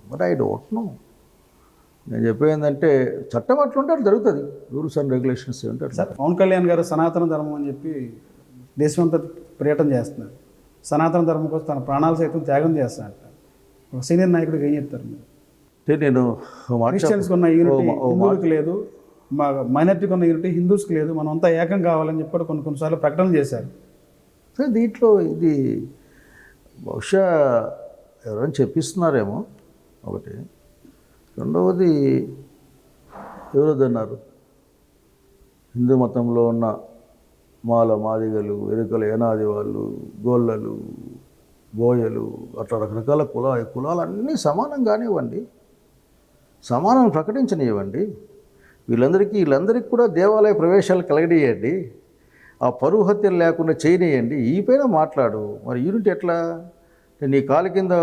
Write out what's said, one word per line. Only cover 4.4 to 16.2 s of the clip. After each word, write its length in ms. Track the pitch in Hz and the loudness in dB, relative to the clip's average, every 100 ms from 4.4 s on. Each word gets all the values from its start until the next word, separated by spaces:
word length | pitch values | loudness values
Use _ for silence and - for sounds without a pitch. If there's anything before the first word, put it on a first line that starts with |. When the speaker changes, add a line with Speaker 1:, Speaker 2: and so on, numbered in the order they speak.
| 143 139 - 131 | -6 -14 -10 -6
Speaker 1:
Rules 180 | 156 | -4
and 140 | 151 139 | -2 -2
regulations 640 | 127 127 123 - 123 113 | 0 -2 -4 -8 -10 -8
ఏంటంటే 260 | 123 - - | -8 -8 -6
Speaker 2:
సార్, 140 | - - | -6 -2
పవన్ 180 | 147 180 | -2 2
కళ్యాణ్ 300 | 190 185 175 | 2 4 2
గారు 140 | 170 | 0
సనాతన 480 | 165 156 165 170 170 | 0 0 0 0 -2
ధర్మం 240 | 156 151 | -2 -4
అని 140 | 147 143 | -6 -8
చెప్పి 500 | 135 160 147 120 - - - _ - - - | -8 -10 -10 -12 -16 -20 -20 _ -20 -16 -2
దేశమంతా 380 | 151 151 165 160 156 - - - | 0 2 2 2 -2 -14 -20 -4
పర్యటన 320 | 139 151 147 | -2 2 2
చేస్తున్నారు. 400 | 127 113 - 107 - _ _ _ _ | 0 -2 -10 -16 -20 _ _ _ _
సనాతన 420 | - 147 165 170 165 | -4 2 2 2 2
ధర్మం 220 | 156 156 | 0 -2
కోసం 180 | 156 156 | -4 -4
తన 120 | 143 | -6
ప్రాణాలు 380 | 131 139 165 160 | -2 0 2 2
సైతం 240 | 160 165 | -2 -2
త్యాగం 380 | 147 139 160 156 | 0 0 2 0
చేస్తారంట. 520 | 123 - 104 - - - _ _ _ _ _ 127 | -2 -6 -16 -18 -20 -20 _ _ _ _ _ -10
ఒక 60 | |
సీనియర్ 300 | 127 170 185 | 0 2 4
నాయకుడికి 340 | 170 160 160 143 | 2 0 -2 0
ఏం 100 | 147 | -2
చెప్తారు 280 | 131 123 | -4 -10
మీరు? 140 | 117 113 | -12 -16
Speaker 1:
అంటే 800 | - _ _ _ _ _ - 147 | -20 _ _ _ _ _ -2 2
నేను 400 | 147 127 | 4 4